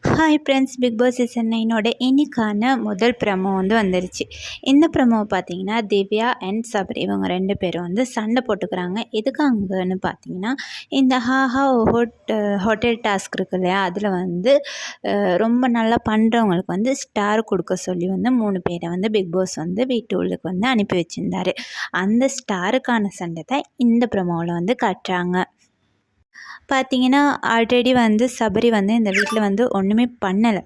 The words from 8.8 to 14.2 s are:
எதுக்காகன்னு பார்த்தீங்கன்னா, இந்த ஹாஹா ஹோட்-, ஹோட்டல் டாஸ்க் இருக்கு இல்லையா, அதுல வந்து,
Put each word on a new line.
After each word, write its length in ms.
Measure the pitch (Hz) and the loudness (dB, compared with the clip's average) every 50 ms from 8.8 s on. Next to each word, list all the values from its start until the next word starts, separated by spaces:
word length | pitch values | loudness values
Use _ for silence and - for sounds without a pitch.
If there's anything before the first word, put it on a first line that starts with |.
| 180 180 180 220 233 - - | -4 -4 -6 -6 -8 -6 -6
எதுக்காகன்னு 840 | 214 220 277 269 - 302 285 247 214 196 190 196 185 185 185 185 185 - | -4 -4 -4 -2 0 0 0 2 0 -2 -2 -2 -2 -2 -2 -4 -2 -4
பார்த்தீங்கன்னா, 500 | 180 - - _ - 165 180 190 220 262 277 - - - - - _ | -6 -6 -6 _ -12 -10 -8 -4 -6 -6 -6 -8 -14 -14 -16 -14 _
இந்த 300 | - 262 277 254 262 254 | 0 2 2 4 2 2
ஹாஹா 460 | 233 240 262 269 269 262 233 262 277 277 262 240 220 | 0 0 0 2 2 2 2 2 2 2 4 4 2
ஹோட்-, 480 | 220 233 233 240 233 233 _ _ - - 220 208 208 202 202 | 2 2 2 0 -2 -4 _ _ -4 -2 -2 0 0 0 0
ஹோட்டல் 400 | 185 226 220 214 220 240 233 226 | 2 0 0 2 2 0 -2 0
டாஸ்க் 360 | 240 220 202 190 - - - | 0 0 0 0 -2 -6 -6
இருக்கு 200 | - 190 - - | -6 -6 -2 -2
இல்லையா, 260 | 185 185 180 185 196 196 | 0 0 0 0 0 0
அதுல 280 | 180 175 196 202 208 | -2 -2 -2 -2 -2
வந்து, 440 | 190 175 | -2 -2